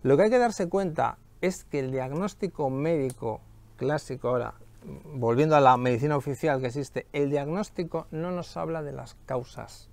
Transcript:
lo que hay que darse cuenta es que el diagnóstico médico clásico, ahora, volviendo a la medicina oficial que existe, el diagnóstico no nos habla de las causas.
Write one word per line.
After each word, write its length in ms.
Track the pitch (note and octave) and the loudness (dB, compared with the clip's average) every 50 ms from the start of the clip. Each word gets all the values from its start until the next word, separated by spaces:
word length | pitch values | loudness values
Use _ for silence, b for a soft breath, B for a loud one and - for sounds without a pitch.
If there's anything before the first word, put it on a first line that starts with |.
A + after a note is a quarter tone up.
lo 160 | - C3 C#3 | 4 4 4
que 60 | C#3+ G3 | 6 6
hay 60 | G#3+ | 4
que 100 | B3 B3 | 6 4
darse 280 | A#3+ A#3 G#3 - F#3+ | 4 2 0 -2 -4
cuenta 520 | F3 - G3 G3 F3 D#3 D#3+ B2 A2+ - - - - - - | 0 0 0 0 0 -2 -2 -2 -2 -4 -8 -18 -20 -8 -2
es 240 | - F#3 F#3 - - | -2 -2 -2 -4 -10
que 160 | - - C#3+ | -6 -4 -4
el 120 | C3 C3 | -2 -2
diagnóstico 760 | C3 C3 B2+ C3 C#3 D#3+ G3 G#3 - - G#3 F3 - - D3 C3+ | -2 -4 -4 -4 -4 -4 -4 -4 -4 -6 -6 -6 -4 -2 -2 -2
médico 720 | C3 C3+ D3 D#3+ E3+ D3+ C3+ C3 B2+ - A#2+ A2+ A2 - - - - - - - - | 0 0 0 0 0 0 0 -2 -4 -4 -6 -6 -6 -6 -12 -20 -20 -20 -20 -20 -10
clásico, 500 | - A#2 C3+ D3+ D3+ - - C3 B2 - | -4 -2 -2 -2 -2 -4 -8 -10 -4 -2
ahora, 280 | A#2+ B2 B2 A2+ A2 - - - - - - - - C3+ C#3 - D#3 D3+ | 0 0 0 -2 -4 -10 -14 -20 -20 -20 -20 -18 -16 -16 -16 -16 -12 -6
volviendo 400 | C3 A#2 A2+ A#2 B2+ D3 D#3+ D#3 | 0 2 2 4 4 4 6 6
a 60 | D3 | 8
la 160 | C#3 B2+ B2+ | 10 8 8
medicina 400 | B2 B2 B2+ B2 A2+ C3+ D3+ D3 | 8 4 2 2 2 2 0 0
oficial 420 | C#3 - D3 C3+ - - D#3 C#3 C3 | 0 -2 -4 -4 0 0 2 2 2
que 80 | C3 | -2
existe, 400 | B2 A#2+ D3 C#3 - - B2+ - - - | -4 -4 -6 -8 -6 -8 -10 -10 -4 -2
el 160 | C#3+ D3 C#3 | 0 0 2
diagnóstico 760 | D3 C#3+ C#3+ D3 E3 G3 G#3+ - - - F3 E3+ - E3 D#3+ - | 2 0 -2 -2 -4 -4 -4 -6 -6 -6 -6 -4 -4 -6 -6 -6
no 200 | - D#3 E3 F3+ | -8 -6 -6 -4
nos 260 | F3+ F3 D#3+ - - | -6 -6 -8 -8 -8
habla 260 | E3+ E3 D#3+ E3 D#3+ D3+ | -8 -6 -4 -4 -6 -6
de 80 | C#3+ | -8
las 240 | C3+ C3 B2+ - - - - | -10 -10 -12 -14 -16 -20 -8
causas. 640 | - C3 B2 A#2 - - - A2 - - - - - | -6 -6 -6 -6 -8 -12 -14 -14 -14 -16 -20 -20 -20